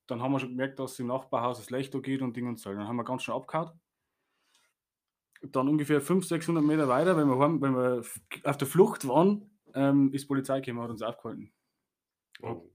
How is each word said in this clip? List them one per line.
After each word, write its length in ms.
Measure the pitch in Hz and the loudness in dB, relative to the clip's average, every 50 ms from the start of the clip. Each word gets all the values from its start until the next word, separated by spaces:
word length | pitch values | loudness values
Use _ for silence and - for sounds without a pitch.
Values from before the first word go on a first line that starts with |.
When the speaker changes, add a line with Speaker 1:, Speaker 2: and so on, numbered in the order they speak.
| _ | _
Speaker 1:
dann 140 | - 123 113 | -10 -8 -4
haben 100 | 123 135 | -2 -2
wir 80 | 139 131 | -2 -2
schon 100 | 127 123 | -2 -4
gemerkt, 300 | 123 127 135 135 139 - | -4 -4 -4 -4 -4 -8
dass 200 | 131 123 - - | -8 -8 -8 -8
im 80 | 123 | -4
Nachbarhaus 500 | 120 127 131 131 - - 120 117 127 123 | -4 -4 -4 -4 -4 -4 -2 -2 -2 -4
das 120 | 113 104 - | -6 -8 -6
Licht 240 | 127 131 135 135 - | -6 -6 -6 -6 -8
da 60 | 135 | -8
geht 220 | 135 135 135 131 | -4 -4 -4 -2
und 140 | 135 123 113 | -2 -4 -4
Ding 120 | 123 120 | -4 -6
und 120 | 123 117 113 | -6 -6 -8
so. 140 | - 101 98 | -8 -10 -8
Dann 140 | 101 104 | -6 -6
haben 80 | 104 120 | -4 -4
wir 80 | 120 113 | -6 -4
ganz 200 | 117 131 131 - | -4 -6 -6 -6
schnell 120 | - 113 | -6 -6
abgehauen. 420 | 131 - - - 160 170 165 - _ _ _ _ _ _ _ _ _ _ _ _ _ _ _ _ _ _ _ _ _ _ _ _ _ _ _ _ _ _ _ _ - | -8 -6 -4 -6 -6 -6 -6 -12 _ _ _ _ _ _ _ _ _ _ _ _ _ _ _ _ _ _ _ _ _ _ _ _ _ _ _ _ _ _ _ _ -20
Dann 260 | - 139 - 135 131 | -18 -4 -2 0 2
ungefähr 340 | 143 151 151 147 143 151 143 | 2 2 2 2 2 2 2
fünf, 240 | 143 - 180 190 180 | 2 2 0 0 2
sechshundert 380 | - 170 160 165 - 170 160 147 | 0 -4 -2 0 0 0 2 2
Meter 240 | 151 156 156 151 | 4 4 2 4
weiter, 300 | 131 123 135 160 185 185 | 4 4 4 4 4 4
wenn 100 | 156 147 | 4 4
wir 100 | 143 127 127 | 4 4 4
heim, 220 | 143 147 165 135 | 4 4 2 2
wenn 140 | 139 135 131 | 0 0 2
wir 240 | 127 127 127 127 120 | 2 2 2 0 -2
f-, 200 | 113 - - - - _ - - - | -4 -8 -14 -16 -14 _ -16 -6 -4
auf 140 | 143 143 | -4 -2
der 100 | - 143 | -2 -2
Flucht 400 | 139 - 165 208 226 - - - | 0 6 6 6 6 6 -2 -2
waren, 520 | 131 120 151 175 202 208 208 - - _ _ _ _ - | 2 4 6 6 6 4 2 -4 -14 _ _ _ _ -2
ähm, 380 | 135 139 139 139 143 139 135 139 | 2 2 4 6 6 6 4 2
ist 100 | 135 - | -2 -4
die 40 | |
Polizei 340 | - 139 135 131 - 135 135 | -2 -4 -2 0 -2 -2 -2
gekommen, 200 | 131 127 120 120 | -2 -6 -8 -6
hat 80 | 120 117 | -8 -8
uns 120 | 117 107 | -8 -6
aufgehalten. 520 | 110 113 117 - - 113 - - 104 104 _ _ _ _ _ _ _ _ _ _ _ _ _ _ _ _ _ - - | -6 -6 -8 -8 -10 -12 -10 -10 -14 -18 _ _ _ _ _ _ _ _ _ _ _ _ _ _ _ _ _ -12 -10
Hat, 140 | 107 117 | -8 -8
Speaker 2:
Oh. 140 | - - - | -10 -12 -20